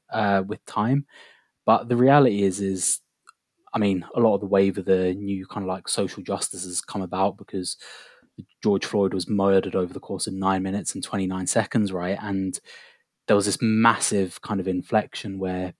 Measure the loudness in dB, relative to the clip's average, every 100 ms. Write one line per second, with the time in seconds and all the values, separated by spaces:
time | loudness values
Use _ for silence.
0 | -8 -2 2 2 0 -8 -6 -2 2 0
1 | -2 -14 -20 _ _ _ 2 2 2 4
2 | 6 8 6 4 2 0 -2 -2 -2 -4
3 | _ _ _ _ _ _ _ -2 0 0
4 | -2 2 2 2 2 4 4 2 2 2
5 | 2 -2 -4 -6 -6 -6 -4 -6 -6 -4
6 | -4 -6 -6 -4 -6 -8 -8 -8 -6 -6
7 | -4 0 0 -2 -10 -8 -8 -10 -16 -20
8 | -20 _ _ -20 -20 _ 0 0 0 0
9 | 0 0 -2 0 4 4 2 -2 -4 -6
10 | -8 -8 -6 -2 0 0 0 -4 -4 -8
11 | -6 -4 -2 -4 -2 0 0 0 0 -2
12 | -4 -4 -4 -4 -4 -6 -14 -20 -20 _
13 | _ _ 2 2 2 0 0 4 4 4
14 | 0 -2 -2 -6 -6 -4 -2 -4 0 0
15 | 0 -8 -8 -6 -4 -4 -6